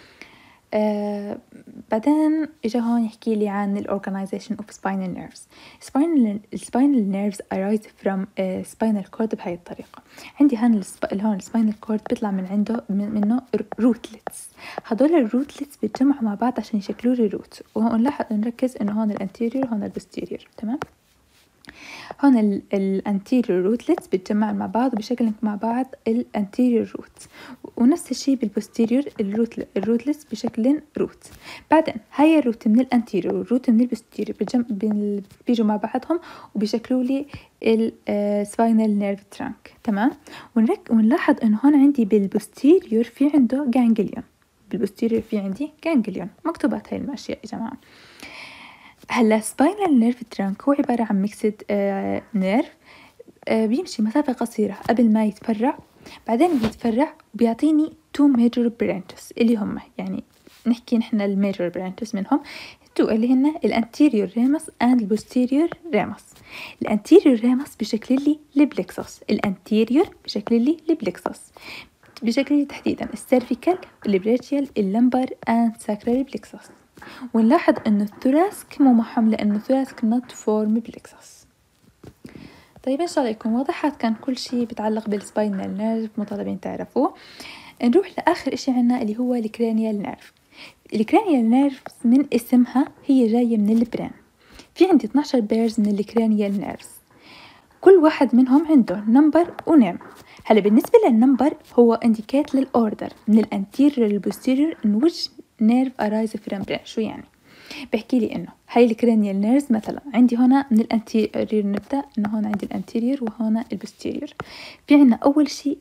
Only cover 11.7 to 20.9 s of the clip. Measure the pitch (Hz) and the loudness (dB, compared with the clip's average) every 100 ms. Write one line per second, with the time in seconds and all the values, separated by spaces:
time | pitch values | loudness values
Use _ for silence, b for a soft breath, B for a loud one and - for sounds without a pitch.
11.7 | 214 - 214 - 247 208 190 185 208 208 | -2 -6 -6 -4 -6 -4 -4 -4 -2 -2
12.7 | 233 - 202 208 220 208 254 - 214 214 | -4 -4 -6 -4 -2 0 -2 -4 -6 -6
13.7 | - 240 220 - - - - - B B | -2 0 0 -6 -18 -18 -16 -20 B B
14.7 | B - 220 294 339 220 247 285 - 285 | B -6 0 2 4 2 -2 -4 -8 -14
15.7 | - 214 - 269 277 220 196 240 247 - | -8 -8 0 0 2 -2 -2 -2 -4 -4
16.7 | 208 - - 240 247 208 185 - - - | -6 -6 -4 -2 0 0 -2 -12 -20 -10
17.7 | 220 226 226 254 285 - 214 233 - 254 | -2 0 2 0 -2 -4 -4 -4 -2 -4
18.7 | - 208 214 220 202 190 - 233 262 262 | -4 -4 -2 -2 -4 -8 -6 -4 -4 -4
19.7 | 214 196 185 - - - - _ - 214 | -4 -6 -10 -12 -12 -12 -12 _ -12 -8
20.7 | 294 - | -8 -10